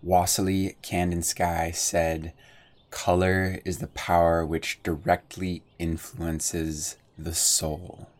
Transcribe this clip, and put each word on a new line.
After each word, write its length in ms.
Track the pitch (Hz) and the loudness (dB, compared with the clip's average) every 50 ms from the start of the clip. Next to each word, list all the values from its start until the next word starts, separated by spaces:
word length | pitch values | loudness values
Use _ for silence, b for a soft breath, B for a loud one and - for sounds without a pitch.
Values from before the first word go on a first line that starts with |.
| - | 2
Wassily 680 | 85 90 90 87 87 - - 98 95 95 95 95 95 - - | 4 4 4 4 4 0 0 2 2 2 2 0 -2 -4 -10
Kandinsky 920 | - - - 87 90 90 87 87 82 - - - 90 87 85 82 82 85 85 | -10 -4 -2 0 0 2 0 0 -2 -2 0 0 0 0 0 0 -2 -2 -2
said, 560 | - - - - 85 82 82 82 80 80 82 - b b b b b b b b b b _ | -2 -2 0 2 2 2 2 0 -2 -6 -10 -12 b b b b b b b b b b _
"Color 680 | - - - - 90 90 92 92 95 95 95 92 92 - - | -12 -6 0 2 4 4 4 4 4 4 2 0 -2 -4 -6
is 140 | 95 87 - | -6 -4 -4
the 80 | - | -6
power 580 | - - - - - 87 87 85 82 82 82 82 | -8 -8 -10 -2 2 4 6 6 6 4 4 2
which 360 | 78 82 80 - - - - | 0 -2 -2 -2 -4 -8 -6
directly 800 | _ - 82 73 - 85 87 90 - _ - - 95 92 90 80 _ _ _ _ | _ -4 -4 -2 2 0 0 0 0 _ -10 -6 -4 -4 -4 -6 _ _ _ _
influences 1160 | 85 82 82 80 - - - - 85 80 80 78 - - - 85 80 80 78 76 76 - - _ _ _ _ | -4 -4 -2 -4 -6 -12 -10 -6 -4 -4 -4 -2 -4 -4 -2 -2 -2 -2 -4 -6 -8 -8 -10 _ _ _ _
the 180 | - 78 82 85 | -12 -10 -6 -2
soul." 720 | - - - - - - 78 76 - 90 - - - - - _ | 0 2 2 2 2 0 -2 -4 -6 -8 -14 -16 -18 -20 -20 _